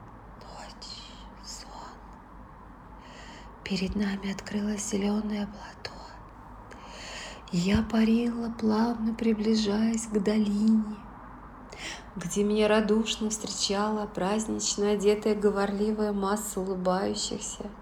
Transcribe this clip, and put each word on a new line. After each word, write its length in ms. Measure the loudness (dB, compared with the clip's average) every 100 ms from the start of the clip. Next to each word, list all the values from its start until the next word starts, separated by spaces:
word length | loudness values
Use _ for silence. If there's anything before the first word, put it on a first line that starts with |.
| -18 -18 -18 -18
Ночь, 640 | -16 -14 -14 -14 -14 -14 -16 -16 -16 -16
сон. 260 | -14 -14 -12 -12 -14 -14 -18 -18 -18 -18 -18 -18 -18 -18 -18 -18 -16 -16 -16 -16 -16 -12 -4
Перед 300 | -2 0 0
нами 360 | 0 0 -2
открылось 580 | -6 -4 -2 -2 -2 -2
зелёное 580 | 0 2 0 0 -2 -4
плато. 520 | -8 -14 -12 -12 -12 -16 -16 -18 -18 -18 -18 -16 -16 -16 -14 -12 -12 -12 -12 -2
Я 320 | 0 4 4
парила, 680 | 4 4 6 6 4 0 -4
плавно 600 | 0 2 4 2 2 -2
приближаясь 960 | 2 2 4 4 4 4 4 2 2 0
к 100 | 0
долине, 800 | 4 4 4 4 6 6 4 -4 -12 -14 -16 -16 -16 -16 -16 -12 -10 -12 -12 -8
где 280 | -2 2
меня 240 | 4 4 6
радушно 640 | 6 6 4 2 0 -2
встречала 760 | -2 -6 -2 0 2 2 0 -2
празднично 840 | 0 0 2 0 -2 0 2 2
одетая 440 | 4 4 4 4 4
говорливая 760 | 4 4 2 2 2 2 2
масса 480 | 2 2 0 -2 -2
улыбающихся. 1120 | -2 0 2 2 2 0 -2 -4 -6 -8 -10 -10